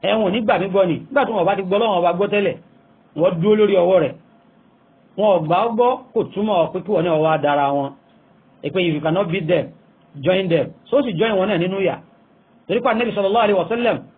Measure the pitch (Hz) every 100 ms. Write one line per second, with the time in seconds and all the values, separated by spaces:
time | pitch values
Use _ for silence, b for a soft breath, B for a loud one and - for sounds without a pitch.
0 | 185 220 202 214 214 196 190 185 185 147
1 | - 269 247 220 175 196 185 196 226 185
2 | 175 175 202 208 196 123 - _ _ _
3 | _ - 175 175 190 214 208 190 175 185
4 | 147 - _ _ _ _ _ _ _ _
5 | _ - 214 185 156 175 226 220 240 247
6 | - 233 143 - 214 190 160 185 185 196
7 | 175 156 160 156 147 143 139 143 139 -
8 | _ _ _ _ _ _ 147 165 175 151
9 | 156 170 196 180 156 175 127 - _ _
10 | _ 143 135 185 190 165 127 - - 269
11 | 254 165 220 202 190 190 180 190 185 127
12 | - _ _ _ _ _ _ 208 247 220
13 | 240 202 196 220 214 196 165 233 240 175
14 | -